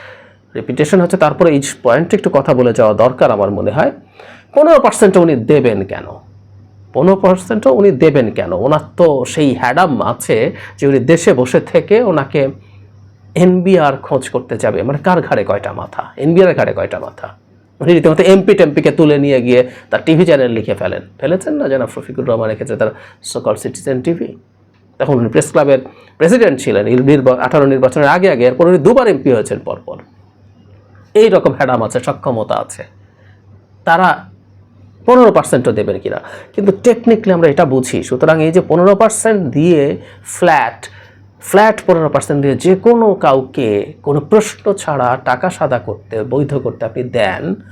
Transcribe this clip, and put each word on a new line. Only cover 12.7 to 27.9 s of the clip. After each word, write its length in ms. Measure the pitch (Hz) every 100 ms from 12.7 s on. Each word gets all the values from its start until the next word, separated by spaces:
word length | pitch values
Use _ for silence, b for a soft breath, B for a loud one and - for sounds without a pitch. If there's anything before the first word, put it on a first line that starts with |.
| b b - - _ _ 165
এনবিআর 640 | 180 180 180 185 147 131
খোঁজ 320 | - 135 -
করতে 280 | 123 127 113
যাবে। 260 | 117 92
মানে 140 | 110 143
কার 180 | 185 175
ঘাড়ে 220 | - 120
কয়টা 300 | 98 - -
মাথা? 300 | - - - - -
এনবিআর 320 | 143 170 180
এর 60 | 147
ঘাড়ে 180 | -
কয়টা 260 | 92 - 87
মাথা? 280 | - - - - _ _ _ _
উনি 140 | 160
রীতিমতো 300 | 170 160 156
এমপি 300 | 180 196 190
টেমপিকে 380 | 190 160 143 147
তুলে 260 | 151 151 147
নিয়ে 240 | 143 131
গিয়ে 280 | 120 123 123 B B
তার 100 | 113 -
টিভি 200 | 160 180
চ্যানেল 260 | 143 123
লিখে 240 | 113 107 98
ফেলেন, 260 | 95 90 95 -
ফেলেছেন 340 | 139 185 302
না 140 | 302 170
জনাব 220 | 135 117 -
রফিকুর 280 | - 139 123
রহমানের 300 | 113 110 104
ক্ষেত্রে 220 | 110 104
তার 100 | 107 B B B
so 160 | - 123
called 160 | 113 107
সিটিজেন 460 | - - - 127
টিভি? 360 | 143 165 123 - _ _ _ _ _ _
তখন 140 | 135
উনি 160 | 131 117
প্রেস 220 | 156 147
ক্লাবের 280 | 165 143 131 - B B _
প্রেসিডেন্ট 420 | 165 240 208 131
ছিলেন, 280 | - 101 107
এই 100 | 127
নির্বা-, 380 | 135 147 131 127
আঠারো 300 | 127 156 139
নির্বাচনের 420 | 135 127